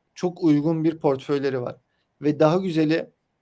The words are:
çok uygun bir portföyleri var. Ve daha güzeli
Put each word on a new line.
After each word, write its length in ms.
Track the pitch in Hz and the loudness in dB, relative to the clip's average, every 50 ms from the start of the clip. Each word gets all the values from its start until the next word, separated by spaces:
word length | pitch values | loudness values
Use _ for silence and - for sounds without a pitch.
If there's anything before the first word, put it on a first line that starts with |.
| _ _ _ | _ _ _
çok 280 | - - 175 170 - 185 | -6 -6 -6 -4 0 2
uygun 420 | 165 147 147 143 165 165 160 156 | 4 4 4 2 0 -2 0 0
bir 140 | 165 160 - | -2 -2 0
portföyleri 640 | - 151 135 135 - - 147 143 135 139 131 127 123 | 0 -2 -2 -2 -2 -4 -4 -2 -2 -2 -4 -4 -6
var. 140 | 113 - - _ _ _ _ _ _ _ _ 143 | -8 -10 -12 _ _ _ _ _ _ _ _ -2
Ve 180 | 147 147 135 | -2 2 4
daha 160 | 156 151 160 | 4 4 4
güzeli 540 | 185 190 190 160 160 160 151 156 160 - - _ _ _ _ _ _ | 2 -2 -2 0 0 0 0 0 -2 -4 -8 _ _ _ _ _ _